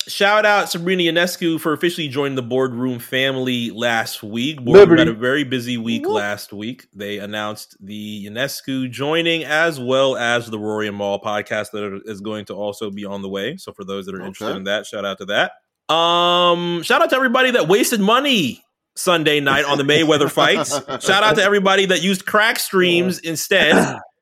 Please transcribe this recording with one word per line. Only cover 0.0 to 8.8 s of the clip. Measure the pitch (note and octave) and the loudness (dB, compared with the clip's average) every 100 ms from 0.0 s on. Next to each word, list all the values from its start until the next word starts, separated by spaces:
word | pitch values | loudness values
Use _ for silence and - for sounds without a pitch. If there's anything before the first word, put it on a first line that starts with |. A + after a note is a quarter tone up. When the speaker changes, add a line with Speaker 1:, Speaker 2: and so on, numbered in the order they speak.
| - | -8
Speaker 1:
shout | - G3+ G#3+ G#3 | 0 2 4 4
out | G3+ D#3+ | 2 0
Sabrina | F3 F3 F#3 | -4 -2 2
Ionescu | E3+ E3 F3+ - E3+ D#3+ | 2 2 0 -2 -2 -2
for | E3 | -2
officially | D3 E3+ F3 D3+ | 0 -2 -2 -6
joining | C3 C#3 C3 | -4 -4 -4
the | |
Boardroom | A#2 B2+ C3 A#2 B2+ A#2+ | -4 -2 -2 -2 -4 -6
family | - C3 C3+ C3 B2+ B2 A#2 | -4 -2 0 -2 -2 -4 -4
last | G#2 A#2+ A2+ A2 - | -4 -2 0 -2 -8
week. | G#2+ A#2 C#3 D3+ | -8 -4 -4 -4
Boardroom | A#2+ F#3+ | 8 10
Speaker 2:
Liberty. | F#3+ E3 | 10 8
Speaker 1:
had | - | 4
a | |
very | A2 B2 D3 | 0 -2 -2
busy | C3 C3 A#2+ A#2+ | -2 -4 -4 -6
week | A2+ A#2 F4+ | -4 -4 -2
Speaker 2:
Whoop. | G#2 | -4
Speaker 1:
last | G2+ G2+ - | -4 -6 -10
week. | G2+ A2 B2+ _ | -12 -12 -12 _
They | G2 G#2 G#2 | -12 -10 -10
announced | G2+ G#2+ G#2+ G#2+ - - | -8 -6 -6 -10 -16 -20
the | G2 G#2+ G#2+ G#2+ G2+ | -16 -14 -12 -12 -10
Ionescu | A2 C3+ - - C3 | -6 -6 -6 -8 -6